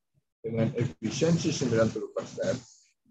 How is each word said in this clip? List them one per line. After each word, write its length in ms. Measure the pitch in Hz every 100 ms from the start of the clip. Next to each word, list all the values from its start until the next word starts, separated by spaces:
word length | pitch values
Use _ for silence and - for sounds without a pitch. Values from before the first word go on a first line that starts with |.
| _ _ _ _
dengan 320 | 113 113 110
efisiensi 800 | 120 117 - 110 - 160 170 165
sembilan 360 | - 127 113 110
puluh 180 | - -
persen 440 | - - - 95 - - - _ _ _